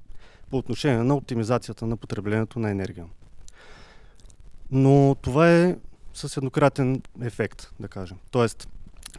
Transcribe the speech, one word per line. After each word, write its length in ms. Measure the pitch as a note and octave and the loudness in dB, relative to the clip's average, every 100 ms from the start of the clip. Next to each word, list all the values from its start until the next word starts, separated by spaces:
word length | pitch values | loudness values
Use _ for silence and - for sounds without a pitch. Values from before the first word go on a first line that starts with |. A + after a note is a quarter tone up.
| - - - - - | -14 -14 -14 -20 -6
по 80 | C3+ | -6
отношение 460 | - A#2 D3+ A#2 | -4 -2 0 2
на 120 | B2 C#3+ | 2 0
оптимизацията 680 | - A#2 G#2+ A#2+ - A2 A2+ | 0 -4 0 0 -2 -8 -6
на 120 | A#2 | -6
потреблението 640 | - G#2 G2+ G#2+ A2 A#2+ | -6 -8 -2 -2 -2 -4
на 100 | A2 | -2
енергия. 360 | G2 F#2+ F2+ E2+ - - - - - - - - - - - - - - - - | -2 -6 -10 -16 -18 -20 -18 -18 -18 -20 -20 -20 -20 -20 -20 -20 -20 -20 -16 -4
Но 440 | C3+ C3+ C#3 C#3 C#3 | 2 6 8 6 2
това 300 | - B2+ E3+ | 0 4 6
е 260 | E3+ F3 F3 - - - | 6 4 0 -8 -16 -16
с 240 | - C#3+ - | -12 -10 -6
еднократен 640 | C3+ D3+ C#3+ - B2+ C3 - - | -4 2 2 4 0 0 -6 -10
ефект, 520 | B2 - G#2+ - - - | -8 -4 -6 -6 -18 -14
да 80 | G#2+ | -12
кажем. 300 | - F2+ F#2 - | -10 -12 -14 -4
Тоест, 360 | B2+ A#2 - - - - - - | 0 0 0 -14 -14 -16 -16 -18